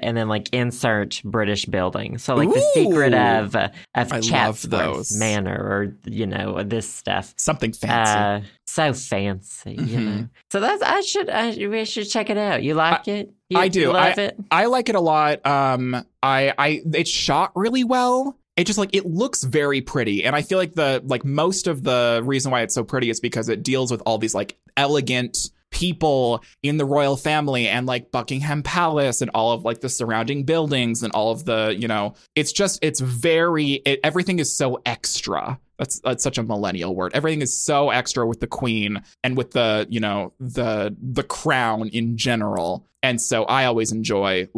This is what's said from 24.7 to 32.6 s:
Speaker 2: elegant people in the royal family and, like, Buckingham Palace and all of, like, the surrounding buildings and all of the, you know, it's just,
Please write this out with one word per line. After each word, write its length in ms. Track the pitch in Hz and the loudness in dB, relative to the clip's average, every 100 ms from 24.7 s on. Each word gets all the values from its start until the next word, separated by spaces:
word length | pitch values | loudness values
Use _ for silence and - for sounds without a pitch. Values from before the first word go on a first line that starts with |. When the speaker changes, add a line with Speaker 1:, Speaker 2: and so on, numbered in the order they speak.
| - | 0
Speaker 2:
elegant 720 | 143 147 131 127 123 - - - _ | 2 2 2 -2 -2 -6 -8 -12 _
people 720 | - 180 165 156 135 123 113 - _ | -4 -2 0 2 2 2 0 -6 _
in 160 | 143 151 | -2 0
the 80 | 139 | 2
royal 320 | 143 139 135 | 2 2 0
family 500 | 151 151 147 127 110 | 0 0 2 0 2
and, 160 | 117 127 | 0 0
like, 240 | 123 - | -4 -4
Buckingham 520 | 123 113 135 151 147 | -6 -4 -4 -2 -4
Palace 580 | 139 180 170 151 135 117 | -2 0 2 2 2 0
and 100 | 120 | -2
all 180 | 110 113 | 2 2
of, 120 | 113 | 2
like, 160 | 110 117 | -2 -4
the 80 | 127 | -4
surrounding 540 | - 117 113 117 143 | -4 -2 0 0 -2
buildings 580 | 139 165 151 135 120 113 | 0 0 2 0 0 0
and 100 | 117 | -2
all 200 | 107 110 | 0 0
of 120 | 113 | -2
the, 320 | 156 110 110 101 | -2 0 0 0
you 80 | 113 | -2
know, 280 | 107 104 - _ | -2 -2 -8 _
it's 160 | 151 147 | -2 -2
just, 260 | - | 0